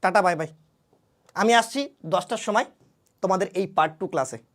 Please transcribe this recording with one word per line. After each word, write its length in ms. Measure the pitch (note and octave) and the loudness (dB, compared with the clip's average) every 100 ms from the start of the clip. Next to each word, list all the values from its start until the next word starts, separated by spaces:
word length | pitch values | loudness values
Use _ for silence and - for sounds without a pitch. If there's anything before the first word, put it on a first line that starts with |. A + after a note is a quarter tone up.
টাটা, 200 | F#3+ F3+ | 2 4
বাই 140 | F3+ E3+ | 2 0
বাই। 80 | D#3 - _ _ _ _ _ _ _ | -6 -10 _ _ _ _ _ _ _
আমি 180 | - G#3 | -2 4
আসছি 260 | A#3 A#3 C4+ C#4 _ - | 4 2 -4 -8 _ -2
দশটার 360 | F#3 F#3 A3+ - | -2 -2 -8 0
সময় 200 | G#3 C#4 _ _ _ _ _ | 0 -2 _ _ _ _ _
তোমাদের 260 | F#3+ F#3 F#3+ F3+ | -2 0 -2 -4
এই 80 | G3 - | -4 0
পার্ট 160 | D#3 D#3 | 0 0
টু 80 | F#3 | -6
ক্লাসে 320 | D#3+ C3 A2+ _ | -4 -4 -8 _